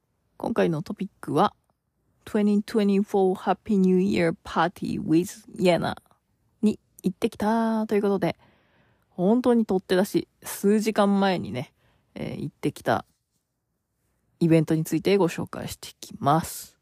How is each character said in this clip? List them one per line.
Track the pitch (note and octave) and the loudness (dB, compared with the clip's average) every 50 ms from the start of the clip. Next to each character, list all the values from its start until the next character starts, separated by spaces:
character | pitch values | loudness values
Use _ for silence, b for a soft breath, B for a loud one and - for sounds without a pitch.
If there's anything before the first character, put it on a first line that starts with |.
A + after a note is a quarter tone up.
| _ _ _ _ _ _ _ | _ _ _ _ _ _ _
今 | - - - A3+ | -8 -6 -2 0
回 | G#3 F#3+ F3 | 0 0 2
の | E3 D3 - | 0 -2 -6
ト | - G#3 | -8 -8
ピ | - F#3+ | -8 -10
ッ | - _ _ | -10 _ _
ク | - - - | -8 -2 0
は、 | G3 G#3 - - _ _ _ _ _ _ _ _ _ _ _ _ _ _ | 0 0 0 -2 _ _ _ _ _ _ _ _ _ _ _ _ _ _
Twenty | - - G#3 G#3 G#3 G#3 G3+ | -4 -2 0 2 2 2 0
twenty-four | - - - A3 G3+ G3+ G3 G3 G#3 - - G3 F#3+ F#3 F#3 | 0 -2 -2 0 2 2 2 2 0 0 0 2 2 2 0
Happy | - - G#3 F3+ - _ - G#3+ F#3+ | 0 -2 -2 -2 -2 _ 0 2 2
New | F#3 F#3 F#3 | 4 4 4
Year | F3+ F#3+ G3+ - F3+ E3+ E3 F#3 - - | 4 2 2 0 0 0 -2 -2 -4 -10
Party | - - F3+ E3 F#3 - - F#3 - - - | -6 -2 -2 -2 -2 -2 -6 -8 -6 -6 -6
with | - - D#3 E3 F3+ - - - - - - - | -2 0 2 2 0 -2 -6 -16 -20 -16 -6 0
Yena | F#3 F3+ E3 - - - - - - _ _ _ _ _ _ _ _ _ _ _ | 2 2 2 2 0 -4 -8 -10 -14 _ _ _ _ _ _ _ _ _ _ _
に | G#3+ G#3+ - - _ _ _ - | 0 0 0 -2 _ _ _ -6
行 | - F#3 - | -4 -4 -2
っ | |
て | _ - A3 | _ -4 -4
き | - - | -4 -2
た | G3+ G#3+ A3+ A#3 A3+ A3+ A3 A3 A3 | -2 0 0 0 0 0 -2 -2 -2
と | - - | 0 0
い | |
う | G3+ G#3 | 0 2
こ | G3+ | 0
と | G3 F#3 | 0 0
で、 | E3+ E3 - b b b b b b b b b b b b b b b | -2 -2 -4 b b b b b b b b b b b b b b b
本 | _ - F3 G3 A#3 B3+ | _ 0 2 2 2 4
当 | - B3 A#3+ | 4 2 2
に | A#3 G#3+ | 2 2
取 | - F#3+ F#3 | 2 0 -2
っ | - | -2
て | - F#3+ | 0 0
出 | F3+ G3 | 0 0
し、 | - - - - - _ _ - | 0 -2 -4 -4 -6 _ _ -14
数 | - - - - G3+ G#3+ A3 | -12 -8 -2 2 2 2 2
時 | G#3 A3+ G#3 | 2 0 0
間 | A3 G3+ G3+ G3+ G3 | 2 2 2 2 2
前 | G3 F#3+ F3+ - | 2 0 0 -2
に | - - | -4 -6
ね、 | B2 B2 - - _ _ _ _ _ _ _ _ - | -8 -8 -8 -10 _ _ _ _ _ _ _ _ -14
え | - - - - | -12 -10 -10 -8
ー、 | - | -8
行 | - D3+ | -10 -10
っ | - | -8
て | _ - D3 | _ -6 -6
き | - - - | -6 -4 -2
た | C3 A2 - - _ _ _ _ _ _ _ _ _ _ _ _ _ _ _ _ _ _ _ _ _ _ _ _ _ _ - | -2 -2 -2 -4 _ _ _ _ _ _ _ _ _ _ _ _ _ _ _ _ _ _ _ _ _ _ _ _ _ _ 0
イ | E3+ | 2
ベ | D#3+ E3 E3 | 4 4 4
ン | D#3 | 4
ト | - D#3+ | 2 0
に | D#3+ D#3+ | -2 0
つ | - E3+ | -2 -4
い | D3+ | -2
て | - F#3 G3+ | 0 2 2
ご | G3 F3 F3 | 4 2 0
紹 | - - - | -2 -4 -10
介 | - - - A2 | -10 -10 -12 -12
し | A2 - | -12 -12
て | - - - | -14 -16 -18
い | - _ | -20 _
き | - - - - | -20 -18 -12 -2
ま | - C#3 D3+ F3 - | 0 2 2 2 0
す。 | - - - - - _ _ | -4 -10 -14 -16 -18 _ _